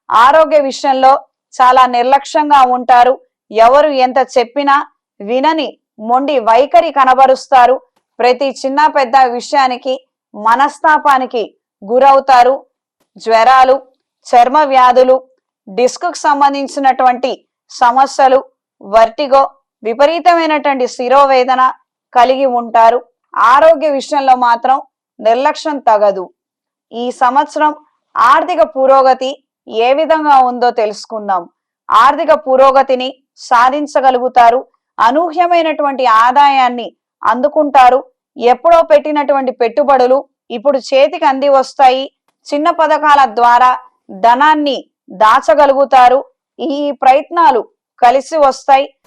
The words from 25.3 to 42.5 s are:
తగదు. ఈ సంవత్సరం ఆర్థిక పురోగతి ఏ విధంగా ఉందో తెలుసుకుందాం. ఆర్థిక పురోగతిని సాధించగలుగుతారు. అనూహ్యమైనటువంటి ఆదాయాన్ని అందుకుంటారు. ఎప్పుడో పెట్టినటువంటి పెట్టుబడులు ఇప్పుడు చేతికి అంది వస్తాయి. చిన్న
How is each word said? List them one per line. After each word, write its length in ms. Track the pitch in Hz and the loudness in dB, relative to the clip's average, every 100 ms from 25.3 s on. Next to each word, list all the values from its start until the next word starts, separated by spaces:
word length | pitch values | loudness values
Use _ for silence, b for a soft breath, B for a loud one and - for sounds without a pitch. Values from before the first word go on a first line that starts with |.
| 233 285 302 320 285 - | 0 -2 -4 -8 -4 0
తగదు. 380 | 214 208 190 175 _ _ _ _ _ _ 233 | 2 0 -2 -8 _ _ _ _ _ _ -12
ఈ 20 | 247 247 | -12 -4
సంవత్సరం 500 | 254 269 - 302 302 302 _ _ _ - | -2 0 -2 -2 -4 -4 _ _ _ -4
ఆర్థిక 460 | 233 302 311 330 311 269 | 0 0 0 -2 -2 -2
పురోగతి 560 | 262 269 262 254 262 277 _ _ - 220 240 | 0 2 2 0 -4 -10 _ _ -10 -4 -2
ఏ 40 | 277 | -2
విధంగా 380 | 311 320 302 277 254 | -2 -2 2 2 0
ఉందో 200 | 247 240 240 | -2 -4 -2
తెలుసుకుందాం. 600 | 214 208 - 226 202 185 - _ _ _ - 208 | -4 -8 -14 -12 -6 -6 -8 _ _ _ -2 2
ఆర్థిక 280 | 254 294 311 311 269 | 2 0 -2 -2 0
పురోగతిని 640 | 262 269 262 262 254 254 - _ _ - | 2 2 2 0 -4 -6 -14 _ _ -4
సాధించగలుగుతారు. 1080 | 240 254 294 285 302 262 247 254 254 233 247 - _ _ - - | 0 0 -2 -4 -2 0 0 -2 2 2 2 -4 _ _ -4 -2
అనూహ్యమైనటువంటి 1000 | 285 339 311 349 349 320 311 285 262 247 220 240 | 0 -2 -2 -2 0 -2 -4 -6 -2 0 2 2
ఆదాయాన్ని 640 | 254 285 269 247 240 220 - _ _ - | 2 2 2 -2 -4 -12 -18 _ _ -4
అందుకుంటారు. 680 | 233 285 311 294 262 247 254 269 _ _ - 233 | -2 -2 -2 0 4 4 2 -2 _ _ -4 -2
ఎప్పుడో 260 | 240 339 339 330 | 0 0 0 2
పెట్టినటువంటి 600 | 294 302 294 285 277 254 247 | 0 0 -4 -2 -4 -4 -4
పెట్టుబడులు 580 | 233 233 277 269 247 269 269 _ - 233 | -4 -2 0 0 0 -2 -4 _ -16 -6
ఇప్పుడు 220 | 269 269 - | -4 -4 -2
చేతికి 360 | 214 294 330 311 | -2 0 -2 -4
అంది 180 | 269 285 269 | -2 0 0
వస్తాయి. 460 | 254 - 262 262 277 - _ _ | -2 0 0 0 -6 -14 _ _
చిన్న 180 | - | -10